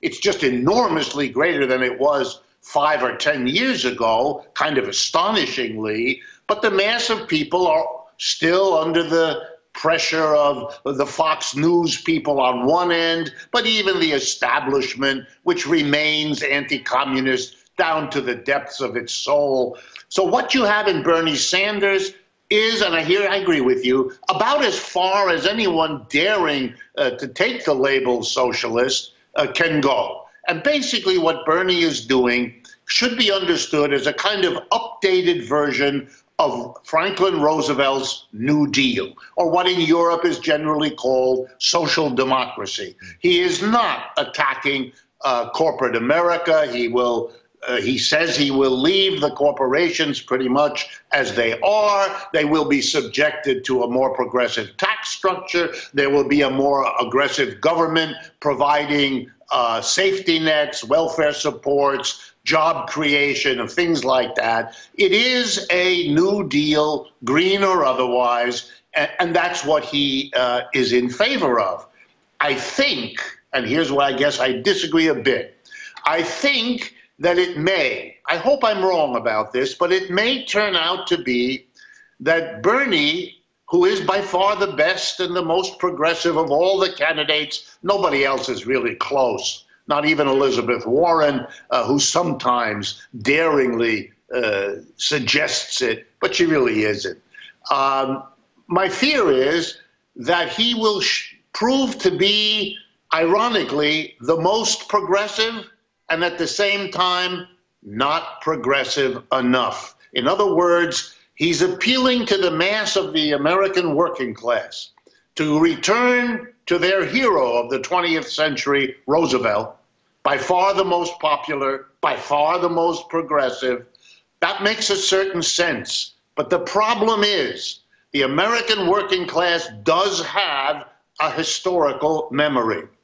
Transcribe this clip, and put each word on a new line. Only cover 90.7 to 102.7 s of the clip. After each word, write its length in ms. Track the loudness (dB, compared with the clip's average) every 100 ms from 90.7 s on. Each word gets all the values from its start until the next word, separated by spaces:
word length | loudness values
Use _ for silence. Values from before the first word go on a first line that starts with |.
| -2 0
Warren, 600 | 2 4 4 4 2 -6 -16 -2
uh, 160 | -2 2
who 120 | 2
sometimes 1040 | 2 2 0 -2 0 0 0 -2 -6 -10 -16 -8
daringly, 880 | 0 2 4 2 2 2 0 0 -6 _ _
uh, 380 | -2 0 0 -2 -6 -12 _
suggests 840 | -2 -2 0 0 0 -4 -6 -4
it, 260 | -2 -2 -8 _
but 140 | -4
she 100 | 0
really 380 | 2 4 2 2
isn't. 340 | 0 -2 -6 -10 _ -20 -20 -20 -2
Um, 520 | 0 2 0 -2 -4 -10 _ _ _ _
my 240 | 0 0
fear 420 | 0 0 2 4
is 460 | 4 4 2 -2 -8 -20 _ _
that 360 | -12 -2 0 0
he 240 | -2 0
will 260 | 2 0 2
sh-, 340 | 0 -2 -6 -18 _
prove 440 | -2 0 2 0 0
to 100 | 0
be, 640 | 2 2 2 0 -2 -4